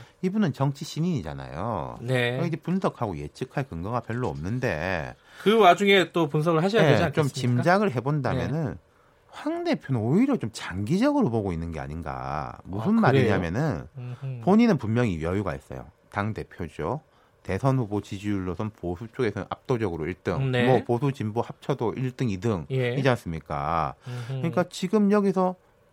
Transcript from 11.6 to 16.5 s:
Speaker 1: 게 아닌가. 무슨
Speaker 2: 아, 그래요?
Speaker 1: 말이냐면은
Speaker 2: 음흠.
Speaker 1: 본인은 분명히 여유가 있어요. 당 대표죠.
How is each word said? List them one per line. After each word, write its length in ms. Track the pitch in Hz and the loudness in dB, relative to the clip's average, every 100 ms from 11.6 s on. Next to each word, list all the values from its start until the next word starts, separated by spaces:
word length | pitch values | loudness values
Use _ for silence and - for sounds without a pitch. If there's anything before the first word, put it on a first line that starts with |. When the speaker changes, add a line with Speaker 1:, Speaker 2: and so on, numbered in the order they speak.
| 85 | -4
Speaker 1:
게 80 | 78 | -6
아닌가. 800 | 69 80 76 65 65 76 64 - - | -8 -8 -8 -6 -6 -6 -6 -10 -10
무슨 340 | 98 127 226 180 | -4 0 4 6
Speaker 2:
아, 60 | |
그래요? 180 | 135 120 | 6 4
Speaker 1:
말이냐면은 560 | 95 85 101 156 80 64 131 | 2 0 -2 -2 -4 -8 -12
Speaker 2:
음흠. 440 | 123 123 135 123 | -12 -10 -10 -2
Speaker 1:
본인은 340 | 117 208 233 160 | 4 6 6 4
분명히 440 | 104 113 120 82 | 2 2 2 0
여유가 320 | 80 95 95 69 | 0 0 -2 -4
있어요. 300 | - 64 62 - _ | -8 -14 -14 -20 _
당 220 | 104 104 | -4 -2
대표죠. 680 | 98 71 | -4 -8